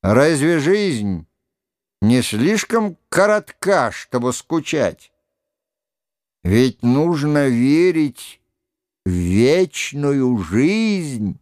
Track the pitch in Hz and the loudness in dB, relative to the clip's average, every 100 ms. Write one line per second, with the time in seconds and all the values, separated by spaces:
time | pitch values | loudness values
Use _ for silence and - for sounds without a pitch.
0 | 95 110 147 156 151 165 147 202 202 123 | 2 4 4 2 0 0 0 0 0 -2
1 | 104 87 82 _ _ _ _ _ _ _ | -4 -6 -10 _ _ _ _ _ _ _
2 | 104 123 117 104 147 214 - 226 214 165 | 2 2 0 0 0 0 0 -2 -2 -8
3 | _ - 202 214 202 - 190 185 120 - | _ 0 2 2 -2 -8 0 2 0 -4
4 | - 127 120 120 - 165 143 156 104 80 | -6 -4 -4 -6 -4 -6 -2 -2 -2 -4
5 | _ _ _ _ _ _ _ _ _ _ | _ _ _ _ _ _ _ _ _ _
6 | _ _ _ _ 87 107 127 - 120 131 | _ _ _ _ 0 2 2 0 0 2
7 | 165 165 147 147 139 117 127 151 180 160 | 2 0 0 0 0 0 2 2 2 0
8 | 147 - - - _ _ _ _ _ _ | -2 -4 -20 -20 _ _ _ _ _ _
9 | - 90 87 95 123 170 185 - - 143 | -4 -2 0 2 4 2 0 -4 -10 -6
10 | 143 139 127 120 80 101 147 214 226 202 | -2 0 0 -2 -2 -2 0 0 -2 -2
11 | 156 123 104 - | -4 -6 -6 -8